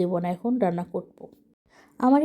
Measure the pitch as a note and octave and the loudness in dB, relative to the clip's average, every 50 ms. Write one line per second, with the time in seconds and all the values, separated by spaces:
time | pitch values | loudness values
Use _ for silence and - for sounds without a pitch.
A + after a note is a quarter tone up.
0 | F3+ F3 F#3 F3 F3 F3 F3+ F3 - A#3+ B3+ B3 G3+ F3+ E3+ F3 F3 - - F#3 | 0 0 0 -2 -2 -2 -4 -4 -4 -4 -2 0 0 0 0 -2 -6 -6 -8 -10
1 | - - _ _ - - - _ _ _ _ _ _ _ _ _ _ _ _ - | -10 -10 _ _ -20 -20 -20 _ _ _ _ _ _ _ _ _ _ _ _ -2
2 | A#3+ B3+ C#4 C#4+ | 2 4 4 4